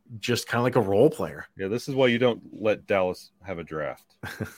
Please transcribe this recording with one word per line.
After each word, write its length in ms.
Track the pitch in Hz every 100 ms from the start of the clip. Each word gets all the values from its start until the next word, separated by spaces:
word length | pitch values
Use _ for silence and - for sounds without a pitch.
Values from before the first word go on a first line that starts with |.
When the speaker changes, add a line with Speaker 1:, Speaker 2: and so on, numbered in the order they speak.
| - 113
Speaker 1:
just 300 | - 117 -
kinda 140 | 117
like 140 | 123 127
a 40 |
role 300 | 98 98 123
player. 360 | - 85 76 - -
Speaker 2:
Yeah, 120 | 95
this 200 | 113 -
is 60 |
why 120 | 135 131
you 120 | 117
don't 220 | 123 110 -
let 340 | - 107 101 -
Dallas 440 | 101 92 87 - _
have 160 | - 87
a 60 |
draft. 520 | 80 78 71 64 _ _ - - 104